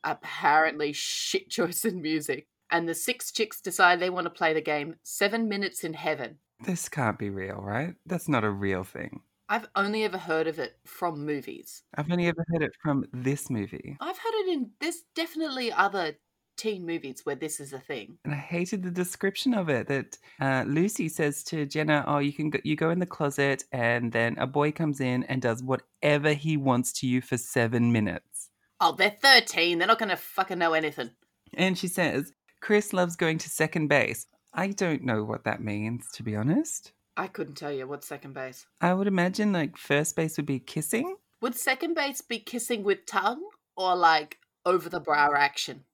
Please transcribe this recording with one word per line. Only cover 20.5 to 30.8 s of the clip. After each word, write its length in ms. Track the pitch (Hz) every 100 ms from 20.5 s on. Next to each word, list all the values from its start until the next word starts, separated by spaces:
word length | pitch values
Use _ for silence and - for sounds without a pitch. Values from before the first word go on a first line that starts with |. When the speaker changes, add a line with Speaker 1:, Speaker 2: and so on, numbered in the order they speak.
| 131 123
Speaker 2:
Lucy 420 | 147 196 - 160
says 340 | - 151 143
to 220 | - 160 143
Jenna, 380 | 156 151 151 -
"Oh, 120 | 143
you 140 | 143
can 160 | 143 151
go, 120 | -
you 120 | - 151
go 140 | 165
in 100 | 175
the 60 | 180
closet," 580 | - 147 139 139 139 -
and 400 | 131 117 117 120
then 260 | 113 117 -
a 80 | 127
boy 240 | 143 151
comes 280 | 151 160 139
in 240 | 127 123
and 180 | - 131
does 200 | 123 113
whatever 720 | 127 131 _ _ 147 147 151
he 240 | 147 156 151
wants 360 | 135 123 123 -
to 60 | 131
you 140 | 127
for 160 | - 123
seven 560 | - 131 113 117 120
minutes. 420 | 113 104 85 _ - - _ _ _
Speaker 1:
Oh, 120 | 175
they're 180 | 180 196
thirteen. 680 | 202 277 247 226 - 170 170
They're 100 | 185
not 100 | 226
gonna 180 | 214 175
fucking 420 | - - 185 180
know 140 | 165
anything. 360 | 160